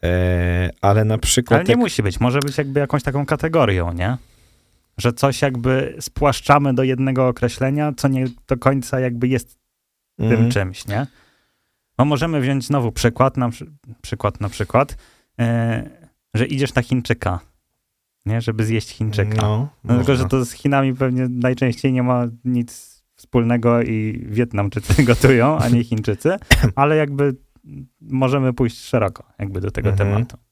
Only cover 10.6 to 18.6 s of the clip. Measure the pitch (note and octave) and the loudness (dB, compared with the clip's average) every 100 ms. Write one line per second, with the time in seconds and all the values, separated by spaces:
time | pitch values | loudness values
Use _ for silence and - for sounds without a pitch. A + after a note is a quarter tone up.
10.6 | F#2+ F#2+ - G#2 C#3 _ _ _ _ _ | -2 -6 -6 -6 -6 _ _ _ _ _
11.6 | _ _ _ - C3+ D3 E3 D#3 C3 C#3 | _ _ _ -2 0 2 0 -2 0 -2
12.6 | A#2+ C#3+ A#2+ - A#2+ A#2 C3 C3 A#2+ A#2 | 0 0 0 0 -2 2 0 2 -4 -4
13.6 | D3+ D3+ - A2+ - A2 G#2 - G2+ - | -14 -20 -20 -20 -12 -4 -4 -4 -8 -6
14.6 | G2+ B2 D3 - _ _ _ - A#2 A#2 | -2 0 -2 -6 _ _ _ -4 -2 0
15.6 | A#2 A2+ - - - _ _ G#2+ B2 C3+ | -2 -4 -6 -16 -20 _ _ -2 -2 0
16.6 | C3+ - A#2+ C3 A#2 A2+ G2+ F2+ - _ | -2 -2 0 -2 -2 -4 -2 -6 -10 _
17.6 | _ _ _ _ _ _ - A2+ A#2 G#2+ | _ _ _ _ _ _ -4 -4 -2 -2